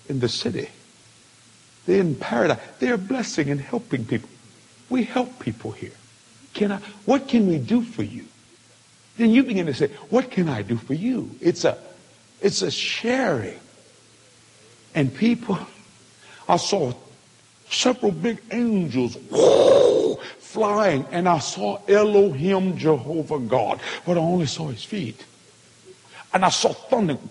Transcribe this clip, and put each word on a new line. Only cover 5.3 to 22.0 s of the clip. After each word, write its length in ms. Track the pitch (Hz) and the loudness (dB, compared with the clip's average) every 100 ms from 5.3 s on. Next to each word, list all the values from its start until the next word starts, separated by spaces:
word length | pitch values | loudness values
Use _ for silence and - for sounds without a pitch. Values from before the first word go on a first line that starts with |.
| - | -6
people 320 | - - - | -10 -8 -10
here. 240 | - - - - _ _ - - | -12 -14 -18 -20 _ _ -20 -12
Can 180 | - 202 | -4 -2
I, 60 | 196 - - - | -4 -10 -8 0
what 200 | 269 269 | 0 2
can 220 | 240 196 | 2 4
we 100 | 156 | 2
do 240 | 120 240 | 0 0
for 220 | 233 - | 0 -6
you?" 220 | 98 - - - _ _ _ _ _ _ _ - | -6 -8 -16 -20 _ _ _ _ _ _ _ 0
Then 140 | 226 | 4
you 120 | 233 | 4
begin 240 | 254 190 165 | 4 0 -2
to 80 | |
say, 140 | 123 139 - - | 0 -2 -2 -2
"What 200 | 233 254 | 0 0
can 180 | - 165 | 0 0
I 140 | 113 | -2
do 140 | 98 117 | -4 -4
for 180 | - | -4
you?" 360 | 160 226 240 - - | -4 -2 -4 -6 -4
It's 240 | 170 - | -2 2
a, 140 | 139 - - - - _ _ - | 0 -2 -8 -20 -20 _ _ -4
it's 180 | 202 - | -2 0
a 100 | 180 | -4
sharing. 880 | - - - 226 254 233 135 98 - - - - _ _ _ _ _ _ _ - - - | -4 -6 -4 -2 0 0 -2 -4 -10 -20 -20 -20 _ _ _ _ _ _ _ -20 -20 -8
And 200 | 165 147 | -2 -2
people, 440 | - 220 240 - 190 - - - - _ _ - - - | 0 0 0 -2 -8 -8 -20 -20 -20 _ _ -20 -10 0
I 120 | 175 | 0
saw 340 | - 202 131 - - - _ _ _ _ - | 2 -2 -2 -4 -14 -20 _ _ _ _ -10
several 420 | - 247 254 214 | -2 0 2 0
big 300 | 160 214 220 - | 0 -2 -4 -6
angels, 640 | 226 240 208 165 127 120 - - | -2 0 0 0 0 -2 -4 -6
whoo, 880 | - - - - - - - - - - - | 4 6 8 8 8 6 4 2 -2 -10 -18
flying, 680 | - - 208 208 202 143 156 | -10 -2 0 2 2 2 -2
and 180 | 175 175 | -2 2
I 100 | 170 | 0
saw 400 | - 185 202 196 - | -2 -6 -6 -4 2
Elohim 880 | 202 | 4